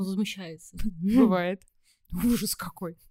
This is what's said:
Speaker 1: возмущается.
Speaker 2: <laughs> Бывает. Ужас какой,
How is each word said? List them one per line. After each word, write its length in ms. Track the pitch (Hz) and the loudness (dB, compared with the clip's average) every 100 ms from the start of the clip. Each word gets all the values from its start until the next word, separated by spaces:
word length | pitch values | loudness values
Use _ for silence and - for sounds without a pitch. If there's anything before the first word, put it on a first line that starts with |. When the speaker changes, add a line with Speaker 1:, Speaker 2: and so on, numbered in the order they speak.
Speaker 1:
возмущается. 720 | 190 190 208 - 175 160 - - | -2 -2 -4 -6 -14 -16 -14 -4
Speaker 2:
<laughs> 240 | 214 165 | -4 -2
Бывает. 640 | 185 233 247 185 175 190 - _ _ _ _ 175 | 2 6 6 4 0 -4 -10 _ _ _ _ -2
Ужас 300 | 233 240 208 - | 0 2 0 -6
какой, 400 | 175 - 175 170 _ | -8 -10 -12 -12 _